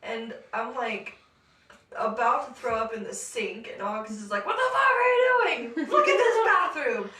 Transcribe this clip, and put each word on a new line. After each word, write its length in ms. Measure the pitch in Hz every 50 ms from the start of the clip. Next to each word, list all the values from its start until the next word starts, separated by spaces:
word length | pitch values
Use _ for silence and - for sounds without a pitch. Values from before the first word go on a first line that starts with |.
| -
And 300 | - 226 226 226 226 202 - - - -
I'm, 220 | 226 233 240 254
like, 420 | 262 240 220 214 196 - - - - _ _ _ _ _ _ _ _ _ _ - - _ _ -
about 500 | - 220 220 208 233 233 233 254 294 294
to 60 | - -
throw 220 | - - 247 226
up 180 | 220 226 220 226
in 100 | 214 202
the 100 | 185 196
sink, 560 | - - - - 240 208 190 180 214 - - -
and 80 | -
August 380 | 190 202 208 220 220 214 220 208
is 120 | 208 202
like, 140 | 208 202 -
What 100 | - 453
the 60 | 480 508 508 508
fuck 180 | - 539 523
are 240 | 508 494 480 494 494
you 580 | 480 508 508 508 494 453 370 - - 240 - -
doing? 140 | 320 302 -
Look 180 | - 605 605
at 100 | 571 554
this 280 | - 494 466 440 440 440
bathroom! 640 | 440 403 370 359 - - 311 285 247 220 208 196 196 -